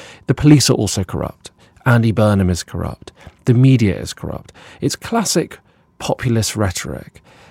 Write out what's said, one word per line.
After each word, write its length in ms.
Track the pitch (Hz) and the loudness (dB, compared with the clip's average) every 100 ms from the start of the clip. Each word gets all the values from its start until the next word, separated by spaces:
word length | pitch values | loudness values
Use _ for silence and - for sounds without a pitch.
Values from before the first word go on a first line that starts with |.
| - - - | -20 -12 -4
the 80 | |
police 340 | - 151 147 - | 2 6 6 4
are 60 | |
also 280 | 123 104 - | 0 -2 -4
corrupt. 480 | 92 73 69 - - _ _ _ 127 | -6 -6 -8 -12 -20 _ _ _ 2
Andy 260 | 117 113 | 2 2
Burnham 380 | 104 107 98 90 | 2 2 2 2
is 120 | 87 | -2
corrupt. 500 | - 87 82 - - _ - _ - | -6 -10 -10 -12 -20 _ -20 _ 0
The 80 | |
media 440 | 120 131 127 104 - | 4 4 4 2 -2
is 140 | - | -8
corrupt. 400 | - - - - - - - | -12 -12 -12 -16 -20 -20 -6
It's 140 | 143 - | -6 -6
classic 640 | - 226 175 175 - - _ _ _ - | -6 -4 -2 -2 -4 -10 _ _ _ -12
populist 580 | - - 123 113 104 110 | -6 -4 -2 -2 -2 -4
rhetoric. 640 | 98 - 73 65 - _ _ _ - | -4 -4 -10 -12 -16 _ _ _ -20